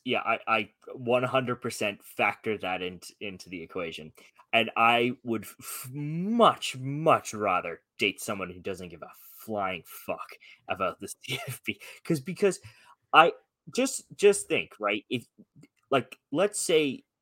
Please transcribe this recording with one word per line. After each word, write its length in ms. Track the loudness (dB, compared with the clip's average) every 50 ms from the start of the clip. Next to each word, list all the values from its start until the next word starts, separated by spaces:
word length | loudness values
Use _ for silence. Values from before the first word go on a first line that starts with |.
| -4
Yeah, 160 | -2 -2 0
I, 180 | 0 0 -2 -2 0
I 240 | 0 0 0 0 -2 _ _ -18 -16 -14
one 280 | -6 0 2 2 4
hundred 400 | 2 2 2 0 2 0 -4 -2
percent 420 | -4 -8 -4 -2 -4 -4 -4 -6 -16
factor 540 | -14 -2 0 0 0 0 -2 -4 -4 -4 -2
that 240 | -2 -4 -4 -4
in, 180 | -4 -8 -8 -10 -18 -20 -16 -12
into 260 | -12 -12 -12 -12 -14 -12
the 140 | -12 -12
equation. 500 | -12 -8 -8 -8 -8 -8 -8 -12 -16 -16 _ -20 -20 _ _ _ -10 0
And 180 | 2 2 2 2 2
I 360 | 4 4 6 6 4 2 0 -2 -4
would 220 | -4 -4 -4 -4 -4
f-, 440 | -8 -16 _ -14 -12 -12 -12 -12 -10
much, 840 | -8 -8 -6 -6 -4 -4 -2 0 4 6 6 6 6 4 -6 -8 -8
much 560 | -6 -6 -6 -4 2 4 4 4 4 2 -4
rather 480 | -6 -2 0 2 2 2 0 -4 -10 -10 _ _ _ 0
date 220 | 0 0 0 -2
someone 300 | -8 -6 -6 -6 -6 -8
who 100 | -10 -10
doesn't 300 | -8 -8 -8 -8 -10 -14
give 100 | -14 -16
a 80 | -16 -18 -18 -20 -20 -20 -20 -18
flying 440 | -10 -8 -4 -4 -2 -4 -4 -6 -10
fuck 420 | -14 -18 -14 -8 -8 -8 -8 -8 -16 -18 -20 -20 -20 -20 _ -8 -8
about 320 | -4 -2 -2 -4 -4 -6
the 80 | -12 -14
<laughs> 160 | -14 _ -10
C 140 | -10 -10 -8 -8 -10
F 140 | -12 -8 -4
P. 160 | -4 -4 -4 -4 -20 -20 -12 -2
'Cause, 160 | 0 0 0
because 400 | 0 -6 -2 2 2 2 2 0 -10 -20 -20 _ _ _ -20 _ _ 6 8
I 180 | 8 8 8 4 -4 _ _ _ _ _ -8 -2
just, 300 | -2 -2 -2 -2 -8 -12 _ -6
just 340 | 4 4 4 4 4 -2 -2
think, 240 | -2 -2 -2 -6 -8 -4
right? 260 | -2 -2 -2 -2 -2 -4
If, 160 | -6 -6 -6 _ _ _ -20 _ _ -20 -20 _ _ _ _ 0
like, 280 | 0 0 0 -2 -16 _ _ -6
let's 300 | 0 0 0 0 0 -4
say 440 | 0 4 4 4 4 2 -2 -6 _ _ _ -2